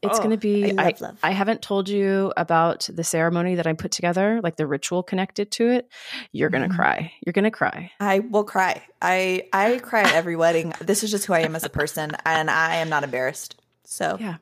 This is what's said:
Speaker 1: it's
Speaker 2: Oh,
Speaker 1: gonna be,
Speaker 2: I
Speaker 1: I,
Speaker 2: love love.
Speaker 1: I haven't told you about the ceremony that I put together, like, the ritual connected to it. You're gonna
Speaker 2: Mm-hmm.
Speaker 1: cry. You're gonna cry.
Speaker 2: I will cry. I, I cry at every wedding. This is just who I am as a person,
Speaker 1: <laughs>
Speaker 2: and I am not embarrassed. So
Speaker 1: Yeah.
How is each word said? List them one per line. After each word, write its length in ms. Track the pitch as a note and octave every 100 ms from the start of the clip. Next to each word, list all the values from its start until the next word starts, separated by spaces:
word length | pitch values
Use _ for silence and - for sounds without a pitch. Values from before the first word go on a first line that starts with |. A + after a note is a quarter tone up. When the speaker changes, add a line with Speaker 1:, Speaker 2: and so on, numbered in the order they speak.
Speaker 1:
it's 160 | G3+ A3
Speaker 2:
Oh, 60 |
Speaker 1:
gonna 140 | G#3+ A3
be, 280 | G#3+ G3+ G3+ G3
Speaker 2:
I 40 |
Speaker 1:
I, 40 | E3
Speaker 2:
love 140 | -
love. 180 | - -
Speaker 1:
I 80 | D#3
haven't 300 | F#3+ G3 A3+
told 280 | - G3 F#3+
you 440 | G3+ G3 G3 G3 -
about 520 | E3+ E3 E3 - -
the 120 | E3+
ceremony 500 | E3 E3 E3 E3+ F3 F3+
that 120 | E3
I 60 |
put 180 | D#3+ -
together, 480 | - F3 F3 G3 A3+
like, 140 | F3 D#3+
the 100 | D3+
ritual 380 | C#3+ - F3+
connected 480 | F3+ F#3+ F#3+ - G3+
to 180 | - A#3
it. 180 | B3 A#3+ - - C4+ B3
You're 180 | - D3
gonna 200 | B3 B3+
Speaker 2:
Mm-hmm. 60 | F3+
Speaker 1:
cry. 360 | - - D#3+ -
You're 100 | -
gonna 180 | F3 G#3
cry. 400 | A3+ - - F3 -
Speaker 2:
I 200 | G3+ G3
will 240 | A#3 G#3+ G#3
cry. 360 | G3+ F#3 - - _
I, 440 | F3 F#3 F#3 F#3 -
I 240 | F#3+ G#3 B3
cry 240 | A#3+ A#3
at 120 | G3 D#3
every 220 | F3 E3
wedding. 360 | E3 E3 E3 D#3+
This 220 | E3+ F#3+
is 80 | A3
just 140 | G3+ -
who 60 |
I 80 | F3
am 140 | D#3+ D#3+
as 80 | D#3+
a 40 |
person, 440 | - D3 - D3+ D#3
Speaker 1:
<laughs> 60 | -
Speaker 2:
and 240 | D#3+ D#3
I 280 | D#3+ D#3+ E3
am 120 | D#3+
not 140 | D3+
embarrassed. 580 | C#3 B2+ C3 D3 - - _ _
So 340 | - - E3+ F#3
Speaker 1:
Yeah. 180 | G#3+ E3